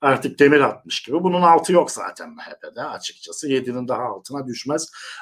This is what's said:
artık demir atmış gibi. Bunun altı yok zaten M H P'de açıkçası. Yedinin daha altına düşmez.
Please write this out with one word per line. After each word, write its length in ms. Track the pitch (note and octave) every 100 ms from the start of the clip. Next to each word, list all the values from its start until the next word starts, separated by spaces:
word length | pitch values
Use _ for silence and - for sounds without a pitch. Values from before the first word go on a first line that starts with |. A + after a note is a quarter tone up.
artık 380 | C#3 B2+ C3+ -
demir 220 | C#3+ D3
atmış 420 | B2 - - -
gibi. 200 | - D#3
Bunun 200 | F#3 F3+
altı 300 | E3+ E3 -
yok 180 | F3 -
zaten 380 | G#2+ F#2 - E2
M 120 | -
H 160 | - -
P'de 240 | D#2 -
açıkçası. 680 | C#3+ - - - E2+ - D3+
Yedinin 400 | C3 B2+ B2 B2
daha 140 | A2+
altına 440 | B2 G2 - C#3 C3
düşmez. 440 | A#2 C3+ D#3 - - - -